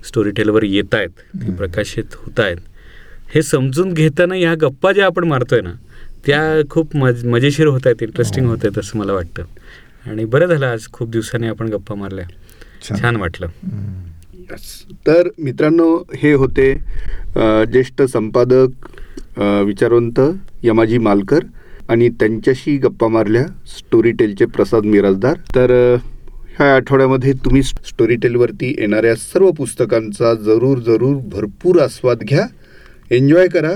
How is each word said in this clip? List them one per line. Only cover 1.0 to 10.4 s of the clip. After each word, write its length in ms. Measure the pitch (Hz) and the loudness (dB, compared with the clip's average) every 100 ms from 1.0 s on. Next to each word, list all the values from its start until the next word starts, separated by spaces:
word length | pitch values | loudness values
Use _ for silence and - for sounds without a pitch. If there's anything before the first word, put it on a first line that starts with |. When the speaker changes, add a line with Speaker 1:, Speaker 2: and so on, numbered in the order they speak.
| 92 | -4
Speaker 1:
ती 360 | - - - | -10 -16 -10
Speaker 2:
हम्म. 120 | 110 90 | -8 -6
Speaker 1:
प्रकाशित 480 | 95 85 101 - 107 | -6 -6 -6 -6 -10
होत 280 | - - - | -12 -8 -2
आहेत, 160 | 104 85 - - - - - - - | -2 -4 -12 -20 -20 -20 -20 -20 -4
हे 80 | 147 | -2
समजून 500 | 156 143 131 131 190 | 0 0 0 -2 -2
घेताना 420 | 165 156 151 175 | 2 0 2 0
ह्या 200 | 185 170 | 2 0
गप्पा 380 | 165 147 139 185 | 2 0 0 2
ज्या 140 | 196 196 | 4 2
आपण 180 | 175 | 2
मारतोय 360 | 170 139 123 120 | 0 0 2 0
ना, 120 | 92 85 - - - - - | -2 -12 -18 -18 -16 -8 -2
त्या 420 | 143 156 156 151 | 0 2 0 0
खूप 260 | 165 160 147 | -2 -2 0
मज-, 320 | 131 120 120 | 0 0 0
मजेशीर 380 | 120 139 143 156 | 2 2 2 2
होत 140 | 131 131 | 2 0
आहेत, 160 | 117 | 0
इंटरेस्टिंग 440 | 110 - 117 139 127 | -4 -2 -2 0 0
Speaker 2:
हो. 40 | |
Speaker 1:
होत 80 | 113 | 0
आहेत 140 | 107 101 | -2 -4
असं 200 | 95 110 | -6 -6
मला 140 | 98 | -2
वाटतं. 300 | 95 85 - 87 - - - - - 117 | -4 -4 -10 -12 -16 -20 -20 -20 -18 -12
आणि 180 | 107 | -8
बरं 220 | 113 131 | -2 2